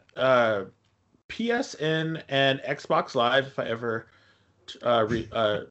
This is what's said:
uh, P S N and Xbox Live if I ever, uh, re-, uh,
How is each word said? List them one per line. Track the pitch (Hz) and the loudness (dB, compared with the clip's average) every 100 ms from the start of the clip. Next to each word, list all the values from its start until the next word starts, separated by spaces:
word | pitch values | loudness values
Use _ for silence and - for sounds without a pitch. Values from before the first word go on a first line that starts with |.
| _ - | _ -2
uh, | 131 123 113 104 95 _ _ _ _ _ - | 4 4 4 0 -4 _ _ _ _ _ -18
P | - 233 | -6 -2
S | 240 262 - | -2 -4 -4
N | 156 160 160 156 - | -2 -2 -2 -6 -2
and | 135 135 139 | 2 2 2
Xbox | 127 147 - 165 175 131 | -4 -6 0 0 0 0
Live | 117 131 135 | 2 2 0
if | - | -6
I | |
ever, | - 117 120 113 - _ _ _ _ _ - - | -4 -4 -4 -6 -8 _ _ _ _ _ -20 -6
uh, | 120 117 107 | 2 2 2
re-, | 113 107 | -2 -4
uh, | 117 107 104 - | 0 0 0 -6